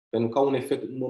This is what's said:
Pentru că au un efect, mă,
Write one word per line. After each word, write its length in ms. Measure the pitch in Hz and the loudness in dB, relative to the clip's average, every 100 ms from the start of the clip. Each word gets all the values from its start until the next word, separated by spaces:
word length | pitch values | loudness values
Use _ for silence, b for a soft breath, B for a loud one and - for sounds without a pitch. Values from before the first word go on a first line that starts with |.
| _ | _
Pentru 200 | 110 117 | -2 0
că 100 | 135 | 2
au 80 | 139 | 2
un 80 | |
efect, 360 | 135 - 135 113 131 | 2 0 -4 -4 -6
mă, 100 | 127 | -4